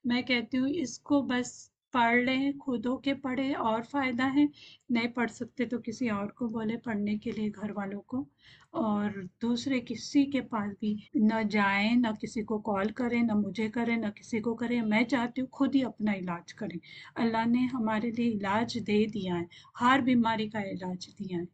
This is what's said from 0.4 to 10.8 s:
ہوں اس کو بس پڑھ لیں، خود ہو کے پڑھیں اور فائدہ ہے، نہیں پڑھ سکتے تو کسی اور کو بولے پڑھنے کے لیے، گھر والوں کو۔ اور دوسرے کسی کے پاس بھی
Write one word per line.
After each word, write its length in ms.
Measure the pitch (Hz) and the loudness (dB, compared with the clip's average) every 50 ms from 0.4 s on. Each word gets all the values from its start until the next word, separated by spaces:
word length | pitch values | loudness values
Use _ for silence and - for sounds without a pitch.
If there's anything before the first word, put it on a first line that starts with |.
| 233 - - | 0 -2 -2
ہوں 120 | 254 254 277 294 | -2 0 0 -2
اس 240 | 359 269 233 - - | -2 -4 -6 -8 -14
کو 220 | _ - 285 285 | _ 2 2 2
بس 480 | 247 220 247 247 240 - - - - _ _ _ _ _ | 2 2 -2 -2 -2 -4 -10 -16 -20 _ _ _ _ _
پڑھ 320 | - 254 233 233 233 247 247 | 2 2 4 6 4 4 4
لیں، 280 | 262 262 262 277 277 277 277 | 2 0 2 0 0 -2 -2
خود 260 | - 277 240 240 - | -4 -4 -4 -2 0
ہو 120 | 247 262 | -2 -2
کے 160 | 254 - 277 277 | 0 0 -2 -2
پڑھیں 400 | 277 - 262 254 254 269 269 294 | -2 -2 -4 -2 -2 0 -2 -2
اور 280 | - 254 226 220 226 240 - | 0 0 0 0 0 -2 -2
فائدہ 420 | - 285 269 254 240 240 262 269 262 | -2 -2 0 0 0 0 0 2 6
ہے، 100 | 285 294 294 - - - - - _ _ - | 4 4 4 2 -6 -20 -20 -20 _ _ 0
نہیں 180 | 240 233 226 | 0 2 2
پڑھ 240 | 240 240 247 233 226 | 0 0 0 0 0
سکتے 340 | - - 240 233 _ - 240 | -2 -8 -10 -10 _ -4 -2
تو 120 | 233 247 226 - | -2 -2 -6 -6
کسی 260 | 233 220 - 262 226 | -6 -6 -2 -2 -2
اور 180 | 208 202 202 | -2 -2 -4
کو 200 | 208 - - 247 | -6 -6 -6 -6
بولے 300 | 226 220 233 220 214 233 | -4 -4 -4 -2 -2 -4
پڑھنے 400 | 240 _ 240 220 202 208 208 214 | -4 _ -4 -2 -2 0 -2 -2
کے 140 | 214 - 240 | -2 -4 -6
لیے، 180 | 214 220 214 208 208 196 | -4 -2 -4 -4 -4 -6
گھر 100 | 214 208 | -8 -6
والوں 300 | 196 208 196 196 202 202 | -6 -6 -6 -6 -8 -10
کو۔ 240 | - _ 254 262 285 - _ _ _ - - - - _ | -10 _ -6 -6 -6 -8 _ _ _ -20 -20 -20 -20 _
اور 400 | - 330 233 214 208 208 208 208 196 196 185 185 _ _ | -4 -2 0 0 0 0 0 -2 -4 -6 -10 -12 _ _
دوسرے 380 | 233 233 240 233 - 277 269 247 | -2 0 0 0 0 0 -2 -2
کسی 460 | 247 - 233 226 - - - 285 277 | -2 -4 -8 -8 -8 2 2 4 4
کے 160 | 277 277 254 | 4 0 -4
پاس 320 | 220 - - 214 202 208 202 | -4 -2 -4 -4 -4 -4 -6
بھی 160 | _ | _